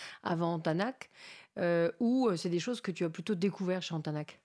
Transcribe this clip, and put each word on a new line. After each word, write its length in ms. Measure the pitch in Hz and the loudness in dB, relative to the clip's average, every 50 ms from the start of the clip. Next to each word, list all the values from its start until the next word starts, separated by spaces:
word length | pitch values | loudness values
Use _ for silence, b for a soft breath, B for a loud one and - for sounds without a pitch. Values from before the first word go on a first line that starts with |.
| B B B B - | B B B B -4
avant 300 | - 175 165 175 170 170 | -2 0 2 2 0 0
Antanac, 560 | 165 165 170 156 175 196 247 269 - - B B B B B B B B B - - | 0 0 0 2 2 0 -2 -4 -8 -12 B B B B B B B B B -4 0
euh, 320 | 175 175 170 170 170 170 - - | 2 4 4 4 4 2 2 2
ou, 300 | 240 233 247 262 254 226 | 2 2 4 4 4 4
euh, 80 | 180 | 2
c'est 140 | 160 - 185 | 2 0 0
des 80 | 170 175 | 0 0
choses 220 | 165 247 247 220 - | 0 -2 -4 -4 -4
que 80 | 196 | -4
tu 160 | 170 - 180 | -2 0 -2
as 20 | 165 | -2
plutôt 260 | 160 - 170 - 214 | -2 -2 -4 -2 0
découvert 460 | 170 190 202 - - 190 180 185 185 | 2 2 0 0 0 -2 -2 -2 -2
chez 140 | 175 - 165 | -2 -4 -4
Antanac ? 440 | 156 156 156 151 151 151 - - - _ | -4 -4 -2 -4 -4 -6 -8 -12 -20 _